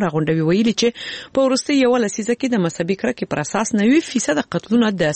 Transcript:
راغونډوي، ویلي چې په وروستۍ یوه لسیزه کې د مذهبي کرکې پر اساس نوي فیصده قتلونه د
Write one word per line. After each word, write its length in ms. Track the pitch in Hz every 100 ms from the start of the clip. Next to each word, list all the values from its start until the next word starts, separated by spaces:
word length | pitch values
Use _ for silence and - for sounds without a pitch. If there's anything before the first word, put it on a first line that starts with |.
| 190
راغونډوي، 380 | 151 156 160 160
ویلي 300 | 190 226 -
چې 80 | 233 - - - -
په 60 | - 269
وروستۍ 280 | 254 - 277
یوه 160 | 247 254 214
لسیزه 280 | - 208 240
کې 120 | 262
د 140 | 233 170
مذهبي 280 | - 170 196
کرکې 240 | - 240 185
پر 140 | - 147
اساس 280 | 202 220 214
نوي 180 | 214 294 -
فیصده 320 | 247 - 302 -
قتلونه 380 | 170 - 233 220
د 120 | 190 156